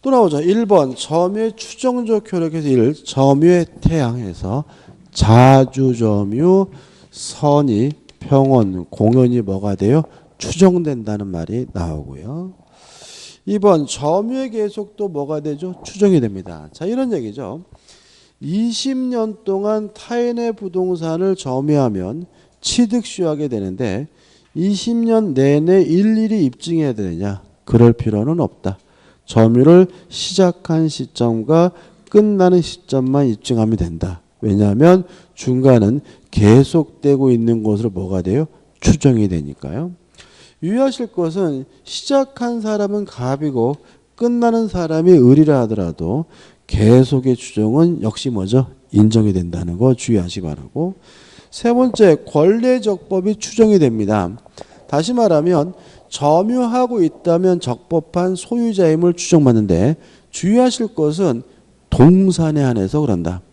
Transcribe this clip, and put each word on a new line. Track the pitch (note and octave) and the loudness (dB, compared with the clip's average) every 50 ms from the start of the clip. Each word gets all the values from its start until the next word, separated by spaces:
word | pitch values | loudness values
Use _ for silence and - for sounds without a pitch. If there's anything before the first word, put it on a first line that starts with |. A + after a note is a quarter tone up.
또 | _ C4+ | _ 2
나오죠. | C4+ B3 A3+ F3 D3 C#3+ | 2 4 4 2 2 0
일 | D3+ F3 G3+ A3+ A#3 | 0 0 0 0 2
번 | G3 G3+ F3+ C#3+ C3 B2+ | 2 4 2 2 2 -4
점유의 | - - - D3+ E3 F3 F3+ G3+ G#3+ A3+ A3+ A3 | -10 -10 -4 -2 -2 -2 -2 -2 -4 -4 -6 -6
추정적 | A3 - - - - - B3+ B3 B3 A#3+ A3 A3+ G#3 G#3+ - | -10 -18 -20 -14 -6 -4 -4 -2 -2 -2 -2 -2 -2 -2 -4
효력에서 | F#3+ F3 E3 D#3+ D3+ E3 D3+ | -6 -4 -4 -4 -4 -4 -2
일, | C#3+ C3 B2 A2 B2+ D#3 | 0 2 2 2 2 0
점유의 | - - - - C3+ C3+ C#3 C#3 C#3 D#3 E3+ F3+ F3 E3 - - - | -4 -12 -8 -2 0 2 2 4 4 4 4 4 2 0 -4 -8 -2
태양에서 | - - E3 D#3+ C3+ A#2 A#2 B2 A#2 F#2+ E2+ - - F#2 G#2 C3+ D3+ _ - _ _ - - _ _ _ | -2 0 0 0 -2 -2 -4 -6 -8 -10 -12 -10 -8 -6 -6 -6 -6 _ -18 _ _ -20 -20 _ _ _
자주점유, | _ - - G2+ A2 A#2+ B2+ C3 C3+ C3+ C3+ B2 - C3+ C3+ C3 B2 A2+ A#2 A2 G#2 G2+ G#2 G2 G#2 B2+ D#3 F3+ F#3 G3 G3 F#3+ - - - _ _ _ _ _ | _ -2 2 4 6 6 8 8 6 6 4 2 0 -2 -2 -2 0 0 0 0 0 0 -2 -2 -2 0 2 2 2 2 0 -2 -6 -20 -20 _ _ _ _ _
선의, | _ - - - - - - D3 C#3+ D3 D3 C3+ A2 G2+ A#2+ C#3+ D3+ _ _ - _ _ | _ -18 -16 -16 -10 -2 0 2 2 2 2 2 0 0 0 -2 -4 _ _ -20 _ _
평온, | - - C#3 C3+ C3+ C3+ C3+ B2 A2 F#2+ F#2 F#2 F2 _ | -4 0 2 2 4 4 4 2 2 0 -2 -8 -10 _
공연이 | - - G#2+ G#2+ A#2+ C3 B2+ A#2+ B2 B2 | -4 0 0 2 4 4 2 2 0 -2
뭐가 | G#2+ G2 F#2+ F#2+ G2+ G#2 G2 | -2 -4 -6 -6 -4 -6 -4
돼요? | F#2 G2 G#2 C3 D#3+ D3+ - - - _ _ _ | -2 0 0 0 0 -2 -4 -12 -20 _ _ _
추정된다는 | _ - - - D#3+ F#3+ F#3+ F3+ F3+ E3+ D#3 C#3 A#2+ A2 A2 G#2+ G2+ G2+ | _ -10 -10 0 4 4 4 4 2 -2 -4 -6 -6 -6 -8 -6 -6 -6
말이 | G2 F#2 E2 E2 E2 G#2 A#2+ B2+ - - | -8 -8 -8 -8 -6 -6 -8 -8 -8 -8
나오고요. | F#2 E2+ E2+ D#2 D2+ C#2+ - C2+ C2+ E2 G#2+ C#3+ E3 F3+ F#3 F#3 _ _ _ _ _ _ - - - - - - - - - - _ _ | -8 -6 -6 -6 -8 -12 -14 -16 -16 -14 -14 -12 -12 -12 -14 -16 _ _ _ _ _ _ -20 -20 -20 -20 -20 -20 -20 -20 -20 -20 _ _
이 | - G3+ G#3 | -4 -4 2
번 | F#3+ G#3 F#3 D#3+ D3 | 4 4 4 4 0
점유의 | B2+ - - C3+ D3 E3 F#3+ G#3 A3+ B3+ C4 C4 C4 | -4 -8 -6 -4 -2 -2 -2 -2 -4 -6 -6 -8 -8
계속도 | G#3+ A3+ G#3+ G#3 G3+ A3 G#3 G#3 _ _ G#3 G3 | -6 -6 -6 -6 -6 -10 -14 -14 _ _ -10 -8
뭐가 | E3 C#3+ C#3+ C#3 D#3 D3+ | -6 -8 -8 -6 -8 -8
되죠? | D3 D3+ D3 C#3+ F3 F#3 F3+ - - | -6 -8 -8 -8 -10 -12 -12 -14 -16
추정이 | - - G3 G#3 G3+ F#3 D#3 | -18 -2 0 2 4 4 2
됩니다. | A#2+ G#2+ G2 F#2+ F2+ F#2 E2+ D#2 D2+ D#2 _ | 0 -2 -6 -10 -14 -14 -16 -18 -18 -20 _
자, | - D#3 | -12 -8
이런 | F#3 A#3 B3+ C4+ B3 A3 | -6 -4 -4 -4 -4 -4
얘기죠. | D#3 A#2 G#2+ G#2 B2+ C3 F#2 A#2 D#3+ F3+ _ - _ _ _ - _ _ _ _ _ _ _ _ _ | -6 -6 -8 -10 -12 -12 -12 -12 -14 -16 _ -20 _ _ _ -20 _ _ _ _ _ _ _ _ _
이십 | - C#3+ E3+ G#3 A3+ A#3+ A3+ - - C4+ C4+ | -10 -6 -4 -4 -4 -4 -4 -6 -6 -6 -4
년 | C4 B3+ B3+ B3 A#3 A3 A3 G#3 - _ | -4 -4 -4 -4 -4 -4 -4 -6 -10 _
동안 | G3 F#3+ F#3+ G3+ G#3 A3 G#3+ G#3+ G3+ - | -6 -4 -4 -2 -2 -2 -4 -4 -8 -14
타인의 | - - - A#3+ A#3+ A#3+ A#3+ A#3+ A#3 A#3 A#3 A3+ | -20 -14 -8 -4 -4 -2 -2 -4 -4 -6 -6 -6
부동산을 | - G#3 F#3 E3+ F#3 F3+ F#3 F3+ E3 D#3+ D#3+ D#3+ E3 F#3 G3 F#3+ | -8 -10 -8 -4 -4 -2 -2 -4 -4 -4 -6 -4 -2 -2 -2 -2
점유하면 | F#3 - C3+ B2+ C3 C#3 D3+ D3+ D3 C3+ A#2+ G#2 F#2+ F2+ F#2 A#2+ D#3+ F3 _ _ _ _ _ _ _ | -4 -4 -4 -4 -4 0 0 0 2 2 0 -2 -4 -6 -8 -8 -10 -14 _ _ _ _ _ _ _
취득시효하게 | - - - - A#3+ G#3+ G#3 B3 - - - - F3+ D#3+ D3+ D3 D3+ | -10 -6 0 0 0 0 0 -4 -6 -6 -6 -4 -4 -4 -2 -4 -4
되는데 | C#3+ B2 G#2+ G2 F#2+ F#2 F#2+ C3 G#2+ F#2 G#2+ C#3+ D#3+ _ _ _ _ _ _ _ _ _ | -6 -4 -4 -6 -6 -6 -6 -4 -4 -4 -6 -8 -10 _ _ _ _ _ _ _ _ _
이십 | - E3+ G3 G#3 F#3+ - A#3 A#3 | -4 -2 -2 -2 -4 -4 -4 -4
년 | A#3 A#3 A3+ A3+ A3 A3 F#3+ C#3 | -2 0 0 0 0 0 0 0
내내 | C3 C3+ C#3 C#3+ D3 D#3 E3+ F#3 F#3+ | 0 2 2 2 2 2 2 2 2
일일이 | F3 - D#3+ F#3 G3+ A3 A3 A3 A3 G#3+ A3 G#3+ D#3+ | 2 2 2 0 2 2 0 0 0 -2 0 0 0
입증해야 | C3 B2 _ - E3 E3+ E3 D#3 C#3 A#2+ | -2 -2 _ -8 -4 -2 -2 -2 -2 -4
되느냐? | G#2+ G2+ F#2 E2+ E2 G2 G2+ G2 F#2+ _ _ _ _ _ | -4 -6 -6 -6 -6 -6 -6 -8 -8 _ _ _ _ _
그럴 | - - A2+ A#2+ A#2+ A#2 | 0 4 6 6 6 4
필요는 | - - A2+ G#2+ G#2 G#2+ C#3 D#3+ F3 | 2 -2 -4 -2 -2 -2 -2 -2 -2
없다. | C#3 - _ _ - F#2+ G2+ - _ _ _ _ _ _ _ _ _ | -4 -4 _ _ -10 -10 -10 -10 _ _ _ _ _ _ _ _ _
점유를 | - - A#2 A2+ A2 A#2 A#2+ C3 D#3 E3+ F3+ F#3 F3+ - - - | -2 2 4 4 6 6 4 6 8 8 6 6 4 0 -18 -20
시작한 | _ - - - - F#3 F#3+ F#3+ F3+ E3+ - _ - D#3+ D#3+ D#3+ | _ -14 -12 -10 -6 0 0 0 0 0 -4 _ -4 -2 -2 -2
시점과 | D#3 D3 - C3 - _ - A#2+ A#2 A2+ A2+ A2 A#2 D#3 E3 E3+ F3+ F3+ - - _ _ _ _ _ | -2 -4 -8 -12 -12 _ -2 -2 -2 -2 -2 -2 0 2 2 2 0 -2 -8 -20 _ _ _ _ _
끝나는 | - G#3 G#3+ G#3+ G#3 G3 F#3 F3+ F#3 F3+ | 2 2 4 4 2 2 2 4 4 2
시점만 | D#3+ - - - _ - C#3 C3+ B2+ C3 C3+ C#3+ C#3+ | 0 -2 -8 -16 _ -6 -4 -2 -2 0 0 0 0
입증하면 | B2+ A2 G#2 _ - B2+ A2+ A2 A2 A2+ | 0 -2 -4 _ -4 -2 0 0 0 0
된다. | G#2 F2+ E2+ E2 E2 - F#2 F2+ - _ _ _ _ | -2 -2 -6 -6 -8 -8 -8 -8 -12 _ _ _ _
왜냐하면 | - F2 F#2+ G2+ G#2 G2+ G2 A2+ D3 E3+ F#3 F#3 F3+ - - - _ _ _ | -2 -2 2 2 2 2 2 4 6 6 6 4 2 -6 -16 -20 _ _ _
중간은 | - - - B2+ B2+ C3 C3+ B2+ A#2 G#2+ G2+ A#2+ D3 - - - _ _ _ | -10 -6 -4 -2 2 4 4 4 6 4 2 0 -2 -6 -10 -20 _ _ _
계속되고 | - - G#2 G#2 A2 C3 C#3 - - E3 D3 - - _ - C#3+ C#3 C3 C3+ C3 | -2 2 4 6 6 6 6 4 0 -2 -2 -2 -8 _ 0 0 2 2 2 2
있는 | B2 A#2 A2+ A#2 A#2 A2+ G#2+ | 2 2 2 0 0 0 0
것으로 | G#2+ G#2 G2+ A#2 A#2 | -2 -2 0 -2 -4
뭐가 | F#2+ F2+ F#2+ F2+ F#2+ F#2 | -4 -6 -6 -4 -4 -4
돼요? | F2 F#2 G2+ C3+ D#3+ D#3 _ _ _ _ _ _ | -2 -2 -2 -2 -2 -4 _ _ _ _ _ _
추정이 | - - - D3+ - C#3+ B2 A2+ G#2+ | -2 -2 -2 2 2 2 2 2 0
되니까요. | G2 F2+ E2 D2 C#2+ C#2+ _ - C#2 D#2 A#2 D#3+ F3+ F3+ _ _ _ _ _ - _ _ _ - _ _ _ | -2 -2 -4 -6 -8 -14 _ -12 -12 -10 -10 -10 -10 -12 _ _ _ _ _ -20 _ _ _ -20 _ _ _
유의하실 | - E3 G#3 B3 C4+ C4+ B3 - B3 | -8 -6 -2 0 -2 -2 -2 -6 -10
것은 | G#3+ _ - F3 E3 D#3+ G3 F#3+ E3 C#3+ C3 C3+ _ _ _ _ | -8 _ -4 -4 -4 -2 -4 -4 -4 -4 -6 -10 _ _ _ _
시작한 | - - - - - C#4+ C4+ C4+ C4+ _ - A#3+ A#3+ A#3+ A#3 | -16 -14 -14 -6 -2 -2 -2 -2 -4 _ -8 -8 -6 -6 -6
사람은 | G#3 G#3+ G#3+ G#3 G#3 G3 G3+ G#3 G3+ | -6 -4 -4 -2 -2 -4 -4 -6 -8
갑이고 | - - - B2 B2+ C3+ C#3 D#3 D3+ C3+ B2 A2+ B2 D3 - _ _ _ _ _ _ _ | -8 -10 -8 -4 -4 -4 -4 -4 -4 -2 -2 -2 -2 -2 -6 _ _ _ _ _ _ _
끝나는 | _ A#3 A#3+ A#3+ A#3+ A#3 A#3 A3+ A3+ A3+ | _ -2 -2 0 0 0 0 0 0 -2
사람이 | G#3 F3+ F#3 E3+ D#3 D#3+ D#3+ D#3+ F3+ | -4 -4 -6 -4 -4 -2 0 4 6
을이라 | F#3 D#3 B2 B2 C3+ D3 D#3 D3+ D3 C3+ | 6 6 8 6 6 6 6 4 4 2
하더라도 | A#2+ G#2+ A2 G#2 F#2 E2+ D#2 - E2 E2 G#2 D3 E3 _ _ - - - _ _ _ | 0 -2 -2 -4 -4 -6 -6 -6 -6 -4 -4 -4 -6 _ _ -20 -20 -20 _ _ _
계속의 | - - - G#2+ A2 A#2+ B2+ C3 B2 C#3+ C3 B2+ C3 B2+ | -6 -2 2 4 6 6 6 6 4 0 -2 0 0 -2
추정은 | A#2+ - - - G#2+ G#2+ A2 A#2 D3+ E3 F3 F3 - - | -2 -4 -12 -6 -4 -2 0 2 2 2 2 0 -2 -4
역시 | A2 - - - C#3 | -6 -6 -4 -6 -6
뭐죠? | A#2+ G2+ F#2+ F#2+ A2+ C3 C3 - - _ _ _ | -4 -4 -4 0 0 0 0 0 -6 _ _ _
인정이 | - G#2 G#2+ A2 A2 A2+ A2 G#2 F#2+ | 2 4 4 4 4 2 2 2 0
된다는 | F#2 F2 F2 E2+ E2 F2 E2+ E2+ | -2 -4 -4 -6 -8 -6 -6 -4
거 | F2+ A#2 C3 B2+ | 0 2 0 0
주의하시 | A#2 - - A#2 G2+ F2 F2 - G2+ | 0 -2 -2 -2 -2 -2 -4 -10 -10
바라고. | F2+ D#2+ D2 - C#2 - _ C3+ D#3+ F3+ F#3+ _ _ - - - - - - - _ _ | -8 -8 -10 -10 -14 -14 _ -8 -8 -8 -8 _ _ -20 -20 -20 -20 -20 -20 -20 _ _
세 | - - - A#3 A#3+ | -20 -6 -4 -2 0
번째, | A#3+ B3+ B3+ - - A3 F#3 D#3 C#3+ - | 2 0 0 2 4 4 4 4 2 0
권례적법이 | - - D3+ D3+ F#3 G#3 A#3 A3+ B3+ B3+ B3+ G3+ G#3+ G3+ F3+ - - F#3+ F#3+ F#3 G#3 G#3+ | -4 0 2 2 2 2 2 0 0 0 0 0 -4 -6 -6 -6 -6 -6 -4 -2 -2 -4
추정이 | G#3+ - - - - A3+ A3 G#3 F#3 | -4 -8 -10 0 2 4 4 4 4
됩니다. | D#3 B2+ A2+ A2 G#2+ G2 G#2+ G#2+ F2+ F2 G2 B2 _ - _ - - _ - - - | 4 2 0 -2 -2 -2 0 -2 -2 -4 -8 -12 _ -20 _ -20 -20 _ -20 -20 -12
다시 | - - C#3+ D#3+ F#3 B3+ | -4 -4 -2 -2 -2 0
말하면 | A#3+ A#3 G3+ E3+ D3+ D3+ F3 F#3 D#3 C#3+ F3+ F3+ - - - - - _ _ | 2 4 4 4 4 2 2 0 0 0 -2 -6 -16 -20 -20 -20 -20 _ _
점유하고 | - - C#3+ D3 D#3 E3+ G3 G#3+ A#3+ B3+ B3 A#3 A#3 B3 B3+ A#3+ B3 A3 F3 | -10 -4 0 2 2 2 2 0 -2 -2 -2 0 0 0 -2 0 0 0 0
있다면 | D#3+ - - - F3 E3 E3+ F#3 F#3 F3+ F3 | -2 -2 -4 -2 -2 0 2 2 0 0 0
적법한 | - B2 A#2+ A#2 _ _ E3 E3 D#3 _ - F3 F3 F#3 F#3 | -2 -6 -8 -8 _ _ -4 -4 -4 _ -6 -4 -2 -2 -4
소유자임을 | F3 - - A#3 A#3+ A#3 A#3 G#3+ F#3 F3+ D#3+ D#3 D#3+ F3 F3 E3+ | -6 -8 -6 -4 -2 -2 -2 0 2 2 2 2 2 2 0 0
추정받는데 | - - - - E3 D3 C3 A#2+ A2+ G#2+ F#2+ F2 E2 G2 C3 D#3+ - _ _ _ _ _ _ | -2 -2 2 2 4 4 4 4 2 2 0 0 2 2 0 -2 -4 _ _ _ _ _ _
주의하실 | - - - F#3 G#3+ A#3+ B3+ B3+ - - A#3 G3+ - | -14 -6 -2 0 2 2 2 2 0 -2 -6 -8 -4
것은 | - D#3 D3+ D3+ E3+ G3 E3+ A#2+ A#2 C3 _ _ _ _ _ _ _ _ _ | -2 -2 -2 -2 -2 -2 -2 -2 -4 -8 _ _ _ _ _ _ _ _ _
동산에 | - - B2+ D#3 F3+ F#3+ G3 F#3+ E3+ - E3 D#3 D3+ D3 | 4 6 6 6 8 6 2 0 0 0 -2 -2 0 0
한해서 | C#3 B2+ A#2+ A2 F#2+ G2 - D3+ | 0 0 0 -2 -2 -2 -2 -2
그런다. | D3+ C3 G2+ F2 E2+ E2 F2+ F2+ - _ | -2 0 -2 -2 -2 -6 -6 -8 -12 _